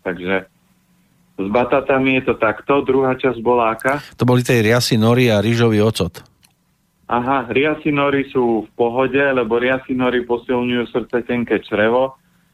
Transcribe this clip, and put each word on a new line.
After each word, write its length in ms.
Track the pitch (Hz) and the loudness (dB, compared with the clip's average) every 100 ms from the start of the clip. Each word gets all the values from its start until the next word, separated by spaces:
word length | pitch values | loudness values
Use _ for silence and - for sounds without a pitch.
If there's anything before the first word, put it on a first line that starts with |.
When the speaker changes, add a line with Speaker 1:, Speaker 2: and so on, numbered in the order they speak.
Speaker 1:
Takže 320 | 95 87 90 95 92 _ _ _ _ _ _ _ _ - | -8 -8 -4 -4 -6 _ _ _ _ _ _ _ _ -8
s 80 | 98 | -2
batatami 720 | 117 123 143 131 135 131 131 | -2 0 0 0 0 0 0
je 40 | 131 | -2
to 80 | 113 | 0
takto. 480 | 110 107 - 143 | -2 -2 -2 0
Druhá 320 | 135 135 131 127 | 2 0 0 0
časť 240 | 135 117 | -2 -2
bola 320 | 117 123 113 | 0 0 0
aká? 320 | 110 131 143 - - | -2 -4 -4 -6 -2
Speaker 2:
To 80 | 120 | 2
boli 160 | 123 | 2
tej 220 | 123 123 104 | 2 2 2
riasy, 320 | 120 - 117 | 2 2 2
nori 320 | 110 120 123 | 4 4 4
a 80 | 107 | 2
rýžový 400 | 104 117 117 107 | 2 2 4 4
ocot. 520 | 110 - 82 - - _ _ _ _ _ _ _ - | 2 0 -4 -6 -18 _ _ _ _ _ _ _ -4
Speaker 1:
Aha, 360 | 120 123 135 117 | -2 0 -2 -2
riasy, 400 | 123 151 151 160 | 0 0 0 -2
nori 360 | 143 143 139 135 | 0 0 0 -2
sú 360 | 135 120 113 107 | -2 0 0 -4
v 20 | - | -2
pohode, 440 | 117 120 135 135 | -2 0 0 0
lebo 400 | 143 131 113 117 | 0 0 0 0
riasy, 360 | 123 131 - 131 | 0 -2 -4 -2
nori 280 | 127 123 117 | 0 -2 -2
posilňujú 560 | 120 - 123 123 123 113 | -4 -2 -2 -2 -2 -4
srdce, 320 | 127 110 120 | -6 -4 -4
tenké 400 | 113 123 113 104 | -4 -4 -2 -2
črevo. 560 | - 104 107 120 131 - _ _ _ | -2 0 2 2 0 -4 _ _ _